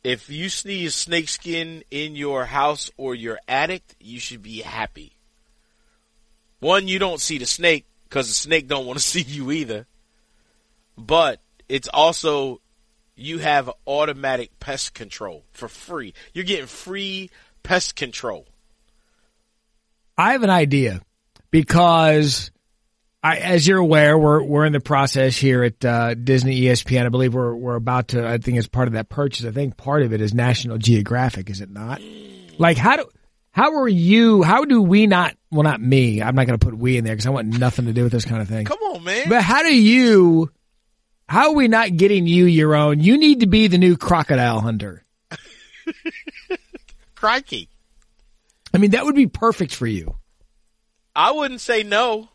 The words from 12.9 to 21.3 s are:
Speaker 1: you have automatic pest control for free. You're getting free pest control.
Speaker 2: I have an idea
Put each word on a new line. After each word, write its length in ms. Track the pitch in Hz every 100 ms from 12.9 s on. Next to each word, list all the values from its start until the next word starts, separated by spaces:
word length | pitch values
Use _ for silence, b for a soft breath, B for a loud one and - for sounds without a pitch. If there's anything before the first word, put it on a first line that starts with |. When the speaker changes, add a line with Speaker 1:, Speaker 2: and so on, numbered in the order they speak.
| _ _ _
Speaker 1:
you 240 | 139 165
have 300 | 151 143 123 - -
automatic 720 | 143 151 139 139 127 117 _
pest 340 | - 131 -
control 500 | - 104 - 101 78 _
for 160 | - 120
free. 460 | - - 170 107 - b
You're 120 | 170 185
getting 220 | 185 131
free 640 | - - 196 196 190 190 b b b
pest 320 | - 185 - -
control. 500 | 135 - 120 87 _ _ _ _ _ _ _ _ _ _ _ _ _ _ _ _ _ -
Speaker 2:
I 140 | 190
have 100 | 262
an 60 | 214
idea 520 | 180 147 139 120 92 _ _ _